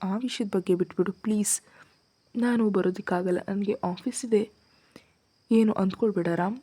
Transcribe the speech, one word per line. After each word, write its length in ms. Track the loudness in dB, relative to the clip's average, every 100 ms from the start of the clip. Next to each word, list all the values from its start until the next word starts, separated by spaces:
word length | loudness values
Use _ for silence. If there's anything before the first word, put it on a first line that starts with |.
ಆ 140 | -4 -2
ವಿಷಯದ 340 | -4 -4 -2
ಬಗ್ಗೆ 220 | 0 2
ಬಿಟ್ಬಿಡು 380 | 0 0 -2 -2
ಪ್ಲೀಸ್. 420 | -2 -2 0 0 -2 -6 -20 -20 _ _ _ _
ನಾನು 360 | -2 0 2 2
ಬರೋದಕ್ಕಾಗಲ್ಲ, 680 | 2 0 -2 -2 -2 0 -2 -2
ನನಗೆ 280 | -2 -2 -2
ಆಫೀಸ್ 420 | -4 -6 -8 -8
ಇದೆ. 180 | 0 0 0 _ _ _ _ -20 _ _ _ _ 2
ಏನು 220 | 4 4
ಅಂದ್ಕೊಳ್ಬೇಡ 560 | 2 0 0 0 0 0
ರಾಮ್, 240 | 0 -2 -4